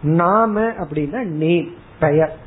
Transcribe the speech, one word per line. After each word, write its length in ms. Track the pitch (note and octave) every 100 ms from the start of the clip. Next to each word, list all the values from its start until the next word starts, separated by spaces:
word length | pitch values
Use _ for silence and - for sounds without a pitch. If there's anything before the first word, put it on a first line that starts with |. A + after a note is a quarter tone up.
| D3
நாம 540 | E3 F3 G#3 A3+ G#3 A3+
அப்படின்னா 500 | A3 E3 D3+ C#3+ A#3 A3
நேம், 360 | D3+ D#3+ F3 - - - -
பெயர். 360 | D#3 D3+ D#3+ -